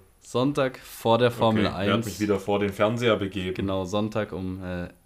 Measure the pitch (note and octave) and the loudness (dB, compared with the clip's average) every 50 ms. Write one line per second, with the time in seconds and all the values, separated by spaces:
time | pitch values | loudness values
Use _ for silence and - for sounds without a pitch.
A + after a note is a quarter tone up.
0 | - _ _ _ - - - A#2+ B2+ C#3+ C#3+ D3 C3+ C3 C3 - - - - - | -14 _ _ _ -12 -4 -2 0 0 2 2 0 0 -2 -2 -6 -18 -18 -10 -2
1 | - A2+ A2+ A2+ B2 A#2+ A#2+ B2+ A#2+ A2+ A2 G#2+ G2+ - - F2 G2 G#2 G2+ A2+ | 2 4 4 6 4 4 2 4 2 4 4 4 2 0 0 -2 0 0 0 0
2 | A2+ G#2 F#2 G2+ G#2 G2+ G2+ F#2+ - G#2 G2+ G2+ G#2 G2+ F#2+ - G#2 G#2+ A#2 A#2 | 0 -2 -4 -2 0 2 2 0 0 0 0 0 0 0 0 2 2 2 2 2
3 | B2 A#2 G#2+ F#2+ G2+ F#2+ F2+ G2 F2+ F#2 F#2 - G2 G2 F#2+ F#2+ F#2+ F2 G2+ G#2 | 2 2 2 2 0 -4 -4 -4 -4 -4 -4 -4 -2 -2 -2 -2 -2 -2 -2 -2
4 | G#2+ G#2+ - A2 G#2+ - - F2+ F#2+ F#2 F#2 F#2+ F#2+ F2+ F2+ F2 F2 F2 - _ | -2 -2 -2 -4 -4 -4 -6 -6 -6 -6 -8 -8 -8 -8 -6 -6 -8 -10 -12 _
5 | _ | _